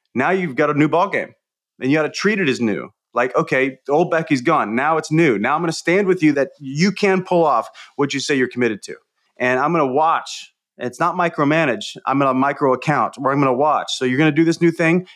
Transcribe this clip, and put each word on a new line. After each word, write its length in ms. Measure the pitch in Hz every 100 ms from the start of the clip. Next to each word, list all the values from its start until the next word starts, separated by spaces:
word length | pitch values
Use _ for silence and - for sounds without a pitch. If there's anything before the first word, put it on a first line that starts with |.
| _
Now 160 | 120 147
you've 260 | 190 175 123
got 120 | 147
a 60 |
new 140 | 143 151
ball 200 | 160 196
game 260 | 131 80 _ _ _ _ -
and 100 | 131
you 60 | 156
gotta 140 | 147
treat 280 | - 202 208
it 120 | 151
as 100 | 110
new. 300 | 113 78 82 _ _
Like, 220 | 120 127 156
okay, 400 | 156 135 135 131 -
old 200 | 151 175
Becky's 300 | 165 165 135
gone. 340 | 131 147 104
Now 220 | 120 147 160
it's 160 | -
new. 260 | 156 165 101
Now 160 | 117
I'm 60 | 156
gonna 120 | 170
stand 340 | 156 - 190 185
with 160 | 185
you 100 | 151
that 200 | 143 135 -
you 320 | 135 143 196
can 320 | 190 196 190
pull 220 | 185 180
off 240 | 156 117 - - - -
what 180 | 143
you 60 | 139
say 140 | 139
you're 140 | 139 123
committed 340 | 123 120 104
to. 120 | - - _ _ _ -
And 240 | 123 127
I'm 120 | 151
gonna 140 | 170 135
watch. 680 | 135 160 139 - - - _ _ -
It's 200 | 123 -
not 160 | 170 180
micromanage. 800 | 170 170 143 160 147 107 - - -
I'm 120 | 135
gonna 140 | 139
micro 400 | 127 139 139 143
account 440 | 127 151 139 107 -
where 120 | 135
I'm 80 | 139
gonna 140 | 135
watch. 400 | 123 151 120 85
So 140 | - 131
you're 100 | 127
gonna 160 | 156
do 120 | 151
this 180 | 165 165
new 80 | 170
thing. 360 | 165 160 175 180